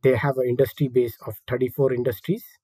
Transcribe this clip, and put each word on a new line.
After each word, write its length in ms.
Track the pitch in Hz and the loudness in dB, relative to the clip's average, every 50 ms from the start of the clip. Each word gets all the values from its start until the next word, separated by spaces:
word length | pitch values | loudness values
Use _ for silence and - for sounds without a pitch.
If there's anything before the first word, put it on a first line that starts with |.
They 140 | - 135 131 | 4 4 2
have 220 | 113 - 143 135 131 | 4 0 -2 0 0
an 100 | 127 123 | 0 0
industry 400 | 120 131 139 - - - 151 127 | 2 2 0 0 2 -2 -2 2
base 280 | 120 127 123 117 - _ - | 2 0 0 0 -4 _ -14
of 100 | 113 107 - _ - | -14 -14 -14 _ -8
thirty-four 440 | 123 123 131 120 - - 139 131 | -4 -4 -4 -4 -2 0 0 0
industries 520 | 131 123 123 131 113 - - - 185 233 - - _ _ | 0 0 -2 -2 -4 -4 -4 -4 -4 -4 -6 -20 _ _